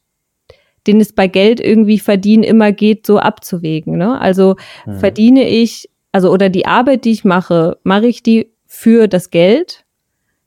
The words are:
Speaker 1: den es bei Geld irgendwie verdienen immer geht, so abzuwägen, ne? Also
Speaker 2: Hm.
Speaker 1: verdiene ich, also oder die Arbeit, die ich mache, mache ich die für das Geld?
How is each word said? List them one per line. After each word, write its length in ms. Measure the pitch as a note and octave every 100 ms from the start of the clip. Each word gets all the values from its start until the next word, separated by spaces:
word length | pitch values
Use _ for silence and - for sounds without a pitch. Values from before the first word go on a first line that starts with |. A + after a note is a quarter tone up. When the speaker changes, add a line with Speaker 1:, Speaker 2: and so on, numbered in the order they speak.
| _ _ _ _ _ _ _ _ -
Speaker 1:
den 140 | G#3+
es 140 | G3+
bei 120 | - F#3+
Geld 320 | F#3+ G#3+ A#3+
irgendwie 400 | - A3 G#3 G#3+
verdienen 440 | - G3+ G3+ A3
immer 280 | - A3 G#3
geht, 340 | G3+ G#3+ G#3+ -
so 120 | G#3
abzuwägen, 800 | G#3 - - E3+ E3 D#3 D#3+ E3
ne? 240 | G3+ C4
Also 360 | F#3+ F#3 F#3+ F#3+ - -
Speaker 2:
Hm. 140 | G#3+ G3
Speaker 1:
verdiene 500 | G3 G#3+ A3+ C4 A#3+
ich, 400 | A3+ A3+ - - _ _
also 180 | G3 F3+
oder 200 | F#3+ G3
die 160 | F3 -
Arbeit, 400 | G#3 C4 C4 A3+
die 60 |
ich 120 | G#3+
mache, 540 | G3 F3+ - E3+ E3 -
mache 260 | F#3 G3+ A#3+
ich 140 | -
die 280 | A3+ A3 - _ _
für 420 | - A3+ A#3 G#3+
das 220 | F3+ -
Geld? 560 | E3+ F3+ C#4 F4+ - _ _ _ _ _ _